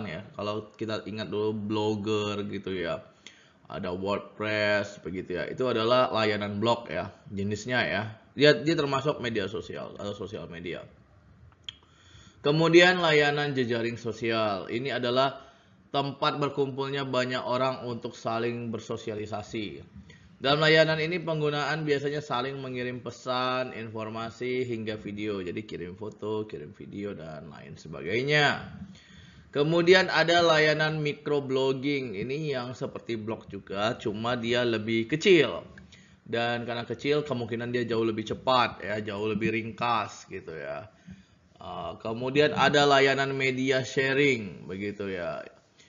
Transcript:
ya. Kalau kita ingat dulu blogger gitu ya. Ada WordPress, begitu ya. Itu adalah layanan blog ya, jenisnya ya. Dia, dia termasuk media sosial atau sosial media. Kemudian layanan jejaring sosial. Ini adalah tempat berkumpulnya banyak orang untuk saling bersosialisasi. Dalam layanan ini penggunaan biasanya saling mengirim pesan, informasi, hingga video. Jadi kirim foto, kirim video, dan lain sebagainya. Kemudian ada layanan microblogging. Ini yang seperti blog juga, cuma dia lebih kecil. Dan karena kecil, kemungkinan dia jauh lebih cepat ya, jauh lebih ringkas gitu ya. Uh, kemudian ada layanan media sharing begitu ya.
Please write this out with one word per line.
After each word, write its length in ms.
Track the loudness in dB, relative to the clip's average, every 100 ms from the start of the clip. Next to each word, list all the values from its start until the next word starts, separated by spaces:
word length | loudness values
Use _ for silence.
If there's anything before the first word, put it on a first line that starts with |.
| -4
ya. 100 | -10 -12 -8
Kalau 400 | -6 -6 -8 -8
kita 320 | -6 -6 -6
ingat 240 | -8 -6
dulu 240 | -2 -2 -2
blogger 880 | -2 0 0 0 0 0 0 -4 -4
gitu 240 | -6 -4 -4
ya. 240 | -2 -4 -8 _ -20 -20 -20 _ -14
Ada 240 | -8 -6 -4
WordPress, 1040 | -2 -2 -4 -6 -2 2 2 2 0 -8
begitu 400 | -8 -8 -4 -4
ya. 80 | -4
Itu 240 | -2 0
adalah 400 | 2 4 4 4
layanan 480 | 2 2 0 -2 0
blog 320 | 2 2 -2
ya, 240 | -6 -6 -10 -12
jenisnya 480 | -6 -4 -4 -2 -2 0
ya. 140 | -2 -4 -10 -12 6
Dia, 240 | 6 6
dia 160 | 4 0
termasuk 480 | 2 0 0 -2
media 240 | -2 -2 -2
sosial 480 | -4 -8 -10 -10 -8
atau 160 | -8
sosial 400 | -8 -10 -10 -12
media. 320 | -10 -8 -8 -12 -20 _ _ _ -20 -20 _ -20 -20 _ _ -20 -20 -20 _
Kemudian 560 | 0 4 6 8 8 6
layanan 560 | 4 4 4 2 0 0
jejaring 400 | 0 0 -2 -4
sosial. 720 | -8 -4 -2 0 0 -2 -4
Ini 320 | -4 -4 -2
adalah 400 | 0 2 2 0 -12 -20 _ _ _ -2
tempat 440 | -2 0 0 2
berkumpulnya 680 | 0 0 -2 -2 -4 -4 0
banyak 360 | 0 0 -2
orang 440 | -2 0 0 0 -6
untuk 280 | -6 -8 -8
saling 560 | -4 -2 -2 -4 -6 -6
bersosialisasi. 1080 | -6 -8 -6 -6 -6 -8 -6 -8 -8 -10 -16 -20 -20 -20 -20 -4
Dalam 160 | 0 4
layanan 400 | 6 6 6 2
ini 240 | 0 -2
penggunaan 640 | -2 0 0 0 -2 -2 0
biasanya 320 | 0 0 -4
saling 400 | -2 -2 -2 -6
mengirim 480 | -8 -6 -6 -6 -10
pesan, 720 | -8 -2 0 0 0 -2 -6
informasi, 880 | -8 -6 -6 -6 -8 -6 -2 0 0
hingga 320 | -2 -4 -6
video. 400 | -6 -6 -4 -4
Jadi 240 | -4 -6 -8
kirim 240 | -8 -10
foto, 560 | -10 -12 -8 -4 -4 -4
kirim 240 | -10 -12
video, 400 | -14 -12 -8 -8
dan 320 | -8 -12 -12 -14
lain 320 | -16 -16 -16
sebagainya. 960 | -14 -10 -2 -2 2 4 4 2 -6 -14 -16 -18 -20 -20 -20 -20 -6
Kemudian 560 | 0 2 4 8 8 6
ada 300 | 4 4 6
layanan 640 | 6 6 6 4 2 0
microblogging. 1120 | -2 -4 0 0 2 2 2 0 0 -2 -2 -6
Ini 420 | -4 -4 -4 -4
yang 160 | -6
seperti 460 | -6 -8 -8 -6 -6
blog 320 | -4 -8 -8
juga, 480 | -14 -8 -2 0 0
cuma 400 | -4 -2 -2 0
dia 240 | 2 2
lebih 480 | 2 2 2 0 0
kecil. 500 | 2 6 6 6 -2 -10 -18 -20 -20 -20 -20 -6
Dan 400 | -2 0 -2 -4
karena 220 | -6 -6
kecil, 400 | -4 0 0 0
kemungkinan 480 | -4 -4 -4 -2 -2
dia 80 |
jauh 240 | 0 2 2
lebih 180 | 0 -4
cepat 540 | -4 2 4 4 0
ya, 180 | -6 -4
jauh 240 | -4 -4 -2
lebih 240 | 0 0
ringkas 720 | 0 -4 -2 0 0 0 -8 -14
gitu 240 | -12 -10 -10
ya. 320 | -8 -10 -12 _ -20 -20 _ _ _ _
Uh, 380 | -12 -10 -8 -8
kemudian 540 | -8 -4 0 4 4 4
ada 300 | 4 6 6
layanan 480 | 8 6 4 0 0
media 480 | 0 2 2 2
sharing 840 | 0 0 2 4 4 2 -2 -10 -10
begitu 460 | -6 -6 -4 -6
ya. 300 | -4 -6 -6 -10 -18 _ _